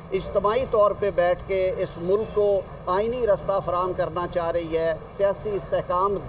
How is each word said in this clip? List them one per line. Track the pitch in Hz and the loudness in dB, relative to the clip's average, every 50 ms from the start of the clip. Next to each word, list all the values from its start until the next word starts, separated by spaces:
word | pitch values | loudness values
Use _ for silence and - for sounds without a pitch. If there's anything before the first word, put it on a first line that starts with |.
| - - 196 | -6 -4 -4
इज्तिमाई | 190 - - - 208 185 202 226 254 262 | -4 -2 -2 0 2 2 2 2 2 0
तौर | - - 214 208 202 196 | 2 4 4 4 4 4
पे | - 208 202 185 | 2 0 0 2
बैठ | 180 175 180 180 175 - | 2 2 2 2 0 -2
के | - 196 190 185 185 175 185 185 | -2 0 0 0 0 0 -2 -4
इस | - - 175 | -4 -4 -4
मुल्क | 170 180 196 214 220 - | 0 0 0 0 0 -2
को | - 208 208 202 202 190 - - - - - 180 | 0 2 2 4 2 2 0 -4 -10 -8 -4 -2
आइनी | 180 196 220 233 247 254 233 | 0 0 0 0 0 0 2
रास्ता | 208 196 - - - 196 196 | 2 2 2 2 0 -2 0
फराहम | - 170 180 175 185 180 175 | 0 0 0 0 0 0 0
करना | 180 175 160 160 180 175 165 | -2 -2 -2 -2 -4 -4 -2
चाह | - 180 165 165 | -2 -2 -2 0
रही | 165 170 170 | 0 -2 -2
है, | 160 160 160 165 165 156 160 - | -2 0 0 0 0 0 -2 -6
सियासी | - - - 196 202 190 - - 214 | -10 -2 0 0 0 0 -2 -4 -4
इस्तेहकाम | 202 185 - - 190 180 143 - 180 180 190 202 202 175 151 | -4 -4 -4 -2 -2 -2 0 0 0 2 2 2 0 -2 -4